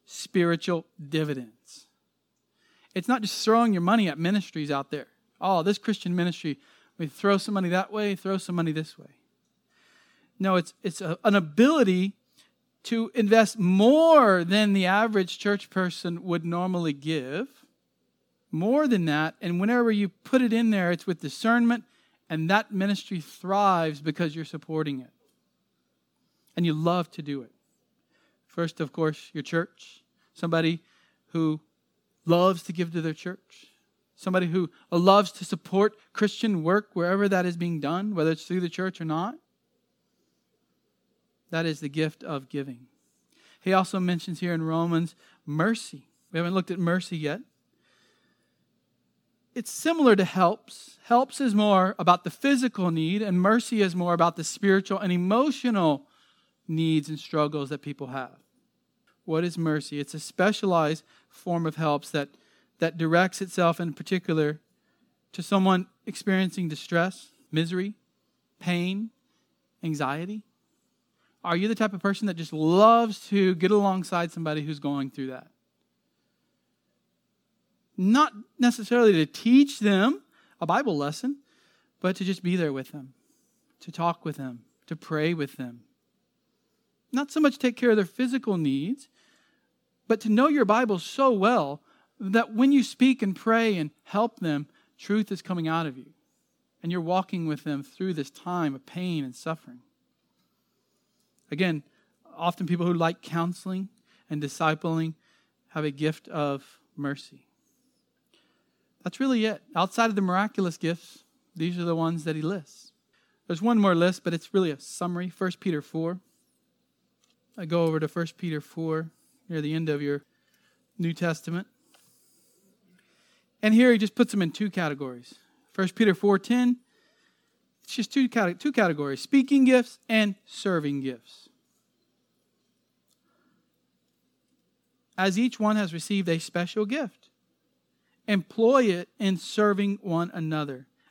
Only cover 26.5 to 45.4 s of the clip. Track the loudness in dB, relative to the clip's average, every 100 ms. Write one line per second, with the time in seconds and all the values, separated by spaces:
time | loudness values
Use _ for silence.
26.5 | -2 -2 0 0 0 -4 -10 -10 -10 -12
27.5 | _ _ _ _ _ _ _ _ _ _
28.5 | -6 -6 -4 -8 -2 -2 -2 -10 -12 -4
29.5 | -4 -4 _ -20 -20 _ _ _ -10 -2
30.5 | 0 0 -2 -8 _ _ _ _ -4 -2
31.5 | -4 -10 _ _ _ _ _ 0 4 4
32.5 | 2 -4 -6 -6 -4 -6 -6 -10 -14 _
33.5 | -20 -20 _ _ _ _ _ -2 0 0
34.5 | -2 -4 -8 _ 2 6 6 4 -4 -10
35.5 | -10 -4 0 0 -2 _ -2 -2 -2 -2
36.5 | 0 2 0 0 -4 -2 0 2 0 0
37.5 | -4 -4 -4 -4 -4 -4 -2 0 -2 -4
38.5 | -4 -4 -4 -8 -6 -6 -4 -6 -10 _
39.5 | _ _ _ _ _ _ _ _ _ _
40.5 | _ _ _ _ _ _ _ _ _ _
41.5 | -4 -4 -4 -6 -4 -4 -6 -10 -10 -8
42.5 | -10 -10 -14 -20 _ _ _ _ _ _
43.5 | _ 0 0 0 -2 -2 -2 -4 -6 -4
44.5 | -2 -2 -2 0 0 -2 -8 _ _